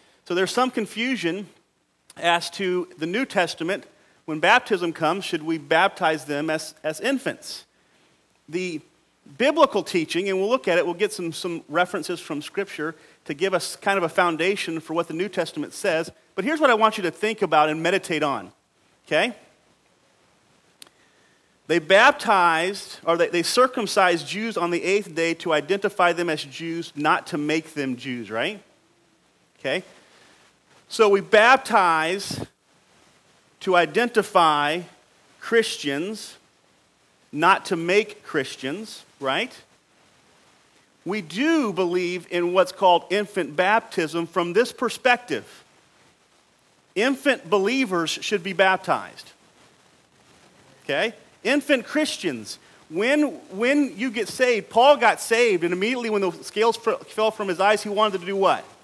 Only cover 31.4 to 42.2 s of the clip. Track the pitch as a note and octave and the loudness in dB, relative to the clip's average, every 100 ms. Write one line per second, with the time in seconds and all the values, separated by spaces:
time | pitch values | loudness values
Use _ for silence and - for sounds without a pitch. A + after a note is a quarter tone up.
31.4 | A#3 C4 B3+ A3 F3+ D#3+ D#3+ F#3+ - - | 8 6 4 4 4 2 0 -2 -6 -10
32.4 | A2+ _ _ _ _ _ _ _ _ _ | -12 _ _ _ _ _ _ _ _ _
33.4 | _ _ - F3 E3 E3 A#3+ A#3 F#3+ F#3 | _ _ 2 4 4 2 0 0 2 4
34.4 | D#3+ D3 D3 E3+ E3+ - _ _ _ _ | 4 4 0 -2 -6 -18 _ _ _ _
35.4 | - A#3 A3 - C#3+ C#3 F#3 A3 - - | 0 2 2 -2 -6 -4 -6 -10 -14 -20
36.4 | _ _ _ _ _ _ _ _ _ C#3+ | _ _ _ _ _ _ _ _ _ 2
37.4 | E3+ F#3+ - E3+ E3+ G3+ G#3+ - - D#3 | 4 4 0 -4 0 0 0 -6 -6 -4
38.4 | - - C3 F3 A3 - - - C3+ C#3+ | -4 -6 -8 -8 -12 -18 -20 -8 -4 -4
39.4 | B3 - - _ _ _ _ _ _ _ | -4 -10 -20 _ _ _ _ _ _ _
40.4 | _ _ _ _ _ _ E3 G#3+ D#3+ E3+ | _ _ _ _ _ _ -8 -8 -6 -2
41.4 | D4+ D#4+ A3+ F3 F3 F3+ F3 F3+ | 2 2 2 0 0 0 -2 -4